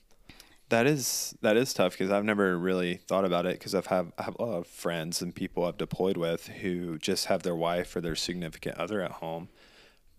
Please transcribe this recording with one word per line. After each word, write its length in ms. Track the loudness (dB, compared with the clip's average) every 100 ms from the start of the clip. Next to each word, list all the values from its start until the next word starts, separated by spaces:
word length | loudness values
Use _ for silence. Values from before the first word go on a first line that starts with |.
| _ -20 -20 -20 -20 -16 2
That 180 | 4 6
is, 480 | 4 0 -2 -4 0
that 160 | 4 6
is 160 | 4
tough 240 | 4 2 2
'cause 140 | 2
I've 120 | 2
never 340 | 2 4 4 4
really 380 | 2 2 0 -2
thought 300 | 0 0 2
about 200 | 2 0
it 140 | -2
'cause 160 | -2 -2
I've 120 | 2
have, 260 | 0 -2 -6
I 60 |
have 140 | -8 -4
a 60 | -4
lot 120 | -4
of 100 | -8
friends 540 | -6 -4 -2 -2 -4
and 140 | -6 -4
people 300 | -6 0 -2
I've 120 | -2
deployed 380 | -6 0 0 2
with 320 | 0 -2 -4
who 500 | -6 -4 -2 -4 -4
just 280 | -2 -2 0
have 180 | 0
their 120 | 0 0
wife 380 | 0 0 -2 -4
or 40 |
their 140 | -4 -4
significant 600 | -4 -4 -6 -8 -8 -6
other 240 | -4 -2
at 100 | -4
home. 360 | -6 -8 -8 -10 _ -20 -20 -20 _ _